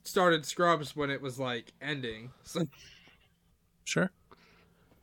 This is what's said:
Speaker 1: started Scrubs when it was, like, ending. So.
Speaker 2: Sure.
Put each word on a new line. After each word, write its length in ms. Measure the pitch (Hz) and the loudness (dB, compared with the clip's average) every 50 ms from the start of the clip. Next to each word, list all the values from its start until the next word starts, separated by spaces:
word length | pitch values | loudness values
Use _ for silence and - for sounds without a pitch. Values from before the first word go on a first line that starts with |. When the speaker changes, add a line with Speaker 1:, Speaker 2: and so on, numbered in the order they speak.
| _ | _
Speaker 1:
started 420 | - - 202 185 180 165 156 147 | -2 2 4 6 6 6 4 2
Scrubs 500 | - - - 180 175 170 156 151 135 - | -4 -2 2 4 4 4 4 2 -6 -4
when 140 | 151 147 139 | -4 -2 -2
it 100 | 139 131 | -2 -4
was, 180 | 135 139 117 127 | -6 -8 -6 -4
like, 340 | 135 127 123 117 110 - - _ | -4 -4 -4 -4 -6 -10 -18 _
ending. 500 | - 139 151 139 127 117 110 110 113 123 - _ _ | -6 -6 -6 -4 -4 -8 -8 -8 -14 -18 -18 _ _
So. 220 | - - 170 170 147 - - - - - - - - _ _ _ _ _ _ _ _ _ _ _ _ _ _ _ | -10 -4 -4 -4 -4 -4 -14 -20 -20 -20 -20 -20 -20 _ _ _ _ _ _ _ _ _ _ _ _ _ _ _
Speaker 2:
Sure. 260 | - - - 175 190 - _ _ _ - _ - - - _ _ _ _ _ _ _ _ _ | -4 0 0 0 0 -2 _ _ _ -20 _ -20 -20 -20 _ _ _ _ _ _ _ _ _